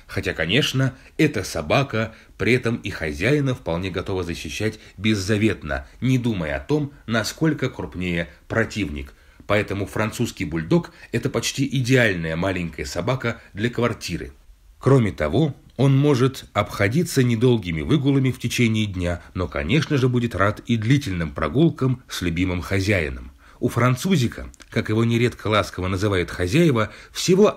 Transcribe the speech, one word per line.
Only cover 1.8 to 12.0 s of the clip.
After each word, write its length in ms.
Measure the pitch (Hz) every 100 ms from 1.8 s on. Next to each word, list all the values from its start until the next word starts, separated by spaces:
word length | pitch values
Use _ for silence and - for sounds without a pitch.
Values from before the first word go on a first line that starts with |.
| 135 110 110 - - -
при 160 | 101
этом 240 | 123 117 117
и 120 | 107
хозяина 640 | - 80 73 104 147 135
вполне 380 | 127 - 85 95
готова 320 | 90 85 92
защищать 560 | 85 80 80 - 107 - - -
беззаветно, 920 | 107 104 95 104 107 87 78 67 - -
не 160 | 123 131
думая 400 | 117 101 78 69
о 40 |
том, 320 | - 151 143 - -
насколько 640 | 113 104 - 160 151 135
крупнее 580 | - 90 90 90 85 85 - -
противник. 680 | 110 110 107 82 73 69 - - - -
Поэтому 400 | 104 101 101 95
французский 600 | 107 110 - 117 - 87
бульдог — 480 | 82 80 170 - - -
это 180 | 117 -
почти 380 | 113 - - 135 135
идеальная 580 | 117 127